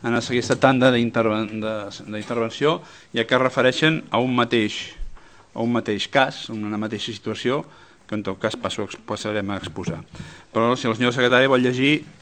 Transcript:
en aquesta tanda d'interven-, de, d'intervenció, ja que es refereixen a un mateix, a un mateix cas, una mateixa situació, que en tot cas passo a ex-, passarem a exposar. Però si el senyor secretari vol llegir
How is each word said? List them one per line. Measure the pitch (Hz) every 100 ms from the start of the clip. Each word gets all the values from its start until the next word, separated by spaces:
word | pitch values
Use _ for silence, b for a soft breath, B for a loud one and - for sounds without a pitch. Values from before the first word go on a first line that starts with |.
| 123
en | 117
aquesta | 113 123 - 123
tanda | 135 131 127
d'interven-, | 123 117 117 113 107 107 110
de, | 107 110 101 - -
d'intervenció, | 107 104 120 113 - 143 175 B B B 117
ja | 113
que | 127
es |
refereixen | 127 135 127 127 156 160 -
a | 113
un | 127 123
mateix, | 120 120 107 - - - - b b b b -
a | 117
un |
mateix | 120 107 101 -
cas, | 143 135 - -
una | 113 104 107
mateixa | 107 107 - 104
situació, | - 107 123 139 156 B B B -
que | 107
en |
tot | 98 95
cas | 110 -
passo | - - 101
a |
ex-, | - -
passarem | 107 104 107 98
a | 98
exposar. | 92 85 87 78 - B B B B
Però | 110 117 123
si | 127
el | 110
senyor | 123 123
secretari | 123 123 135
vol | 131 127
llegir | 123 139 151 - -